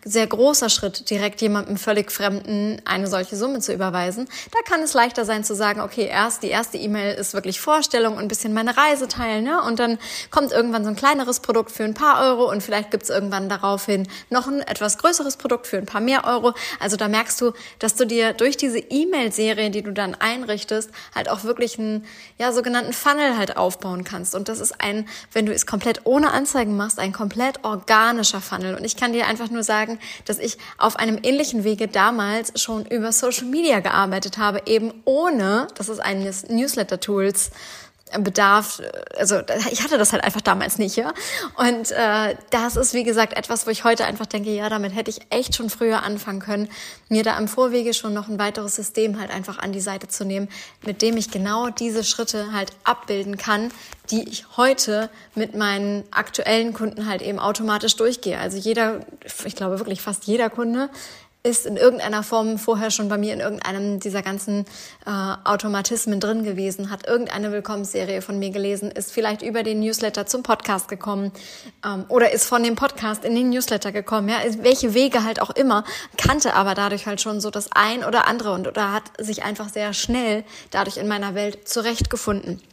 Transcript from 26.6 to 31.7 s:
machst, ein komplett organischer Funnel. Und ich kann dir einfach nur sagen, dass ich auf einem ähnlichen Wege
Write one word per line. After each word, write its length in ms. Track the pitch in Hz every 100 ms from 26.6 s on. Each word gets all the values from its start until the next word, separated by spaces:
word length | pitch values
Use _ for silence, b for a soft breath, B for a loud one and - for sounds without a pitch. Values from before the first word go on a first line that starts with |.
| 220
machst, 260 | 202 208 -
ein 140 | 190
komplett 520 | 196 208 214 254 269
organischer 760 | 214 208 - 220 226 233 208 196
Funnel. 340 | - 185 185 190
Und 80 |
ich 120 | 214 -
kann 160 | 247
dir 140 | 233 233
einfach 240 | 226 233
nur 120 | 233
sagen, 360 | 220 214 220 226 B B
dass 140 | - 214
ich 180 | 233 - B B
auf 180 | 220 -
einem 220 | 226 220
ähnlichen 420 | 247 277 285 233
Wege 220 | 202